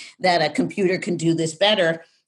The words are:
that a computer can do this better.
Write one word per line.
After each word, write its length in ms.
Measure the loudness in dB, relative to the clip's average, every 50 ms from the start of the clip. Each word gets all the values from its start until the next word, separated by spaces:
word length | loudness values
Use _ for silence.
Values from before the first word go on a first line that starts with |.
| -14 -20 -8 -2
that 240 | 0 2 2 2 0
a 100 | 0 0
computer 460 | -2 -4 -2 -2 0 0 0 0 -2
can 180 | -4 -4 -4
do 160 | -2 0 0 0
this 220 | 0 -2 -4 -2
better. 500 | 0 2 2 2 2 2 0 0 -2 -8 _ _ _ _